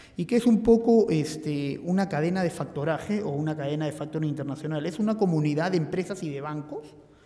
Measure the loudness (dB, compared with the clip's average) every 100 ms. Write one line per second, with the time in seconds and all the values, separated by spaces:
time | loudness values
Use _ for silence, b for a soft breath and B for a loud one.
0 | B -8 0 2 4 4 6 6 6 6
1 | 6 2 0 -4 -4 -4 -4 -4 -2 0
2 | 0 0 0 0 -2 -2 -6 -4 -2 -2
3 | -2 -4 -2 -2 -2 -2 -4 -2 -2 -4
4 | -6 -4 -2 -4 -6 -6 -6 -4 -4 -2
5 | -2 2 2 4 2 2 2 0 0 -2
6 | -4 -6 -6 -6 -6 -8 -8 -12 -14 -20
7 | -20 B